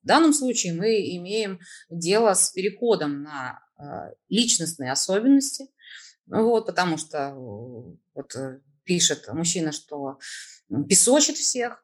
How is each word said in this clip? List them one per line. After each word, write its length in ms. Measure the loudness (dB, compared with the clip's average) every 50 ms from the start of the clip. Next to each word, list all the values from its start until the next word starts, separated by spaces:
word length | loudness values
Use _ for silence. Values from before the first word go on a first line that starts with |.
| 0
данном 260 | 4 6 6 8 6 4
случае 400 | 4 2 -2 -2 -2 -2 -2 -2
мы 420 | 0 0 2 2 0 0 -2 -6
имеем 420 | -8 -8 -6 -4 -4 -4 -4 -6 -10 -14 -20 -20 -20 -18 -14
дело 440 | -10 -6 0 2 2 4 4 4 4
с 160 | 4 2 0
переходом 720 | 0 -2 -4 -4 -2 0 2 2 2 2 2 -2 -4 -6 -8
на, 380 | -10 -10 -10 -8 -10 -10 -14 _ _ _ -18
э, 340 | -16 -14 -12 -12 -12 -14 -16 -18 _ -4
личностные 600 | -4 -2 0 0 -2 -2 -2 -6 -8 -6 -6 -4
особенности, 760 | -4 -4 -2 -2 0 2 4 4 4 4 4 0 -6 -10 -14 -18 _ _ _ -20 -20 -20 -20 -20 -20 _ _
вот, 400 | -4 0 0 2 2 2 2 0
потому 300 | -2 0 0 0 0 0
что, 200 | -2 -4 -6 -6 -6
э, 140 | -6 -6 -8 -10 -12 -12 -12 -12 -12 -12 -14 -16 -16 -18 -20 -20 _ _ -16
вот, 200 | -16 -14 -12 -10
э, 240 | -10 -10 -10 -12 -14 _ _ _ _ _
пишет 420 | 0 2 2 2 2 2 -2 -6 -8 -6
мужчина, 380 | -4 -2 -2 -2 -2 -2 -4 -4
что, 460 | -8 -10 -12 -10 -8 -8 -8 -10 -12 -14 -16 -14 -16 -16 -18 -20 -20 _ -6
м, 140 | -4 -2 0
песочит 500 | 2 4 4 6 6 6 6 4 2 0
всех 460 | -2 -2 -2 -2 -2 -4 -6 -6 -12